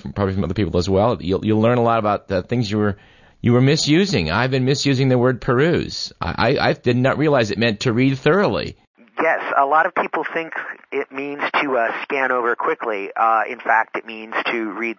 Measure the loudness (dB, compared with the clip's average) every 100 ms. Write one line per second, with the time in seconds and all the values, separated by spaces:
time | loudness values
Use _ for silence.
0 | -6 -2 -2 0 -2 -2 0 0 2 2
1 | 2 0 -2 -2 0 2 2 2 2 2
2 | 0 -2 -2 -4 -2 -2 -2 0 -2 -4
3 | -12 _ -20 _ 2 4 4 2 2 2
4 | 2 0 0 0 0 0 0 0 0 2
5 | 2 2 2 0 0 2 2 0 -2 -8
6 | -10 -8 -6 0 0 2 0 0 0 2
7 | 2 2 2 2 0 0 -2 0 0 2
8 | 2 2 2 2 2 0 -4 -10 _ _
9 | _ -4 -2 -2 0 0 4 4 2 0
10 | -4 -4 -4 -6 -8 -10 -12 -14 -8 -6
11 | -6 -8 -8 -6 -2 -2 0 0 0 -4
12 | -4 -2 0 0 0 0 -2 -2 -4 -4
13 | -4 0 2 2 0 -4 0 2 0 -6
14 | -10 -14 -10 -8 -4 -4 -4 -6 -6